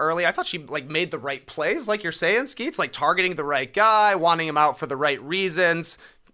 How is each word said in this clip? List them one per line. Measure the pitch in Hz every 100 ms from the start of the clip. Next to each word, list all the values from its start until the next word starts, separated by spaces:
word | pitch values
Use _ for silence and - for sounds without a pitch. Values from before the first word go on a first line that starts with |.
early. | 156 165 180
I |
thought | 269 359
she, | 175
like, | 143 151 135
made | 156 175
the | 151
right | 135 135 -
plays, | - 156 302 214
like | 208
you're | 175
saying, | - 170 220 269
Skeets, | - 262 -
like, | 147
targeting | - 151 175 180 160
the |
right | 147 139 131
guy, | 196 220 214 208 190
wanting | 170 165 160
him | 151
out | 151 -
for | 151
the | 135
right | 147 139
reasons, | 135 185 190 160 175 170 160 - - _ _